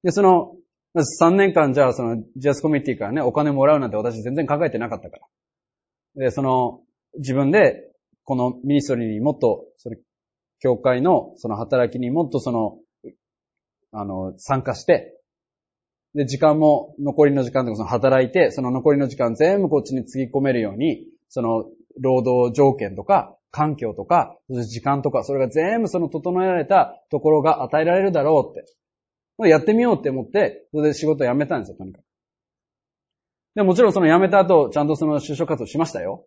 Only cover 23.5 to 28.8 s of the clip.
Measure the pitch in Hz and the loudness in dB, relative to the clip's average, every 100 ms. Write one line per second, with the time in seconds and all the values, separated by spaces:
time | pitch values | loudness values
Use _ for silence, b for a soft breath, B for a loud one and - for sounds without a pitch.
23.5 | - 151 147 117 - - 175 135 - _ | -4 -4 -2 -8 -8 0 0 0 -8 _
24.5 | 127 113 113 139 143 147 131 - 139 127 | -8 -8 -8 -4 -2 -2 -4 -4 -4 -2
25.5 | 196 226 233 214 180 160 156 180 180 185 | 0 -2 -2 -2 -4 -4 -6 -4 -2 0
26.5 | 180 147 190 147 - _ 147 156 151 143 | -2 2 2 2 -4 _ -2 2 2 2
27.5 | - 127 151 160 180 196 165 139 156 - | 0 -2 -2 2 2 2 0 2 2 0
28.5 | - - _ | -10 -20 _